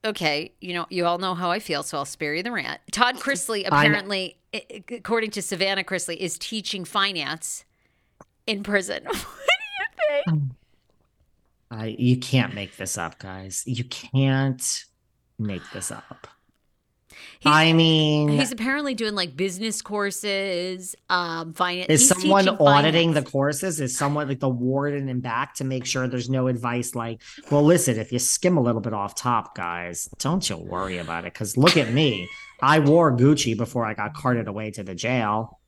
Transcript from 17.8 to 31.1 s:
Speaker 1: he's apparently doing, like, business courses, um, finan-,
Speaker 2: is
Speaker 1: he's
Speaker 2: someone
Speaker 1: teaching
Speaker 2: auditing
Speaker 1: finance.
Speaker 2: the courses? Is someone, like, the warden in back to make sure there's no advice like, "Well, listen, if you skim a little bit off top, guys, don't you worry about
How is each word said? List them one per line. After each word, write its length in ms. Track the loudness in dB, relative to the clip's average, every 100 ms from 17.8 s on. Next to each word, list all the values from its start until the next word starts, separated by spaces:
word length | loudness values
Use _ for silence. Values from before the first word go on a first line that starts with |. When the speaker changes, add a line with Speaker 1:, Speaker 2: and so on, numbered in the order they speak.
| 8 6 4 4 4
Speaker 1:
he's 220 | 2 0
apparently 440 | -2 -2 -2 -4
doing, 200 | -4 -4
like, 200 | -4 -6
business 460 | -2 -4 -2 -6 -6
courses, 1120 | -6 -4 -4 -4 -4 -4 -2 -4 -4 -8 -12 -16 _
um, 440 | -2 -2 -6 -8
finan-, 340 | -2 -2 -2 4
Speaker 2:
is 100 | 6
Speaker 1:
he's 80 | 8
Speaker 2:
someone 360 | 6 6 6
Speaker 1:
teaching 120 | 6 6
Speaker 2:
auditing 520 | 8 8 6 4 4
Speaker 1:
finance. 160 | 2
Speaker 2:
the 60 | 0
courses? 500 | 0 0 -2 -4 -4
Is 160 | -4 -2
someone, 320 | -2 0 -2
like, 100 | -2
the 100 | -2
warden 600 | 0 0 0 -2 -2 -4
in 100 | -4
back 340 | -2 -4 -4
to 80 | -6
make 220 | -4 -4
sure 220 | -4 -4 -2
there's 220 | -4 -2
no 180 | 0 0
advice 480 | 0 -2 -2 -4
like, 260 | -6 -8 -10 -16 -20 0
"Well, 120 | 6
listen, 360 | 8 6 4 0
if 120 | -2
you 80 | -2
skim 380 | 0 2 2 4
a 40 |
little 200 | 2 0
bit 120 | -2
off 200 | -4 -6
top, 420 | -4 0 0 -2
guys, 540 | -8 -6 -6 -8 -8 -10 -4
don't 280 | -2 0 -2
you 80 | -6
worry 400 | -6 -6 -4 -6
about 280 | -6